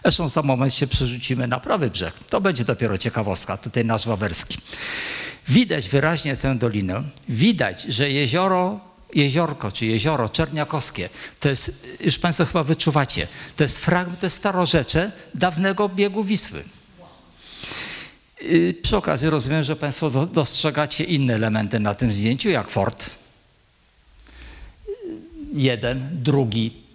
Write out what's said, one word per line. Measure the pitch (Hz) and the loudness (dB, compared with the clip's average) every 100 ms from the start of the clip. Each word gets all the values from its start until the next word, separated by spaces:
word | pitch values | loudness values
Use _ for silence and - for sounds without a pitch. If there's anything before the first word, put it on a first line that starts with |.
Zresztą | - - 156 | 2 2 0
za | 160 | 0
moment | 143 127 131 | 2 2 2
się | - 135 | 2 0
przerzucimy | - 127 123 - 131 123 | 0 0 -2 -4 -2 0
na | 131 | -2
prawy | - 196 131 | 0 0 0
brzeg. | - 87 - - | -2 -6 -8 -4
To | - | 0
będzie | 196 135 | 2 2
dopiero | 120 127 113 95 | 0 0 0 0
ciekawostka, | 117 117 104 90 - 95 | -2 -2 -2 -2 -4 -6
tutaj | 113 123 113 | -4 0 2
nasz | 110 117 | 0 0
Wawerski. | 104 104 87 - - - - - - - - - - - | -2 0 0 -2 -6 -10 -10 -6 -6 -6 -8 -10 -10 4
Widać | 127 247 156 104 | 4 4 0 2
wyraźnie | 139 156 165 147 135 | 2 4 2 -2 -2
tę | 135 127 | 0 0
dolinę. | 117 104 95 98 143 - - | 0 0 -2 -2 -6 -10 -6
Widać, | 110 196 196 107 90 | 2 4 4 0 -2
że | - 110 143 | -4 0 2
jezioro, | 135 135 151 190 185 180 208 - - - | 2 2 2 4 2 2 -2 -12 -20 -2
jeziorko | 151 143 143 165 139 107 | 2 4 2 0 -2 -6
czy | - 110 | -2 0
jezioro | 110 143 147 110 | 2 2 0 0
Czerniakowskie, | - 156 151 147 156 - - 90 - - - | 0 0 -2 -2 -4 -4 -6 -10 -10 -16 -2
to | 143 | 0
jest, | 131 - - 123 - | 0 -4 -8 -14 -2
już | 175 - | 0 2
państwo | 175 160 156 | 0 2 2
chyba | 175 | 2
wyczuwacie, | 143 160 - 147 131 - - - - - | 0 2 2 2 2 -2 -4 -8 -16 0
to | |
jest | 147 - | 0 2
fragment, | - 175 180 180 | 2 0 0 -4
to | 185 | -2
jest | - | 0
Starorzecze | 208 185 175 165 127 156 202 - - | 0 2 4 4 4 0 0 -6 -12
dawnego | - 180 160 196 190 208 | 0 0 2 0 2 0
biegu | 185 202 196 | 2 0 0
Wisły. | 202 214 - 73 - - - - - - - - - - - - - - - - _ - | 0 0 0 -6 -12 -20 -20 -20 -20 -20 -20 -20 -20 -12 -10 -8 -8 -10 -14 -20 _ -12
Y, | - 165 175 170 | 2 4 4 0
przy | - 214 | 0 0
okazji | 165 139 156 | 2 2 2
rozumiem, | 156 120 156 | 2 2 0
że | 143 151 | 0 -2
państwo | 147 - 156 | -2 -2 0
do-, | 127 170 | 0 2
dostrzegacie | - 139 - 156 139 151 - | 2 2 2 0 0 0 -2
inne | 175 156 131 110 | 0 2 2 2
elementy | 113 110 104 113 | 2 0 0 0
na | 104 101 | 0 0
tym | 117 | 0
zdjęciu, | 101 110 131 214 | 2 0 2 2
jak | 143 104 | 0 0
fort. | - 98 - - - - _ _ _ _ _ _ _ _ - - - - - - - 440 466 381 320 330 330 294 | 0 0 -2 -12 -14 -20 _ _ _ _ _ _ _ _ -20 -20 -20 -20 -18 -20 -18 -12 -12 -10 -14 -14 -14 -6
Jeden, | 196 131 117 113 131 131 | 0 0 0 -2 -4 -6
drugi. | 165 127 139 120 110 110 - - | -4 0 2 2 0 -2 -6 -20